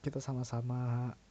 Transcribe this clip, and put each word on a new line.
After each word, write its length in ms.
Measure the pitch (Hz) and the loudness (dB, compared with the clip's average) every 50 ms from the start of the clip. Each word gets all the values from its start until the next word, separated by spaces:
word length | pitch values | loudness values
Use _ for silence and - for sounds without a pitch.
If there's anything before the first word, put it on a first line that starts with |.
kita 160 | - 143 139 139 | -4 -2 -2 -2
sama-sama 960 | - 139 131 123 127 - - 117 120 120 123 123 123 120 120 120 123 120 - - - - | -2 0 -2 -2 -2 0 0 0 0 0 0 2 2 2 2 2 0 -2 -4 -6 -12 -20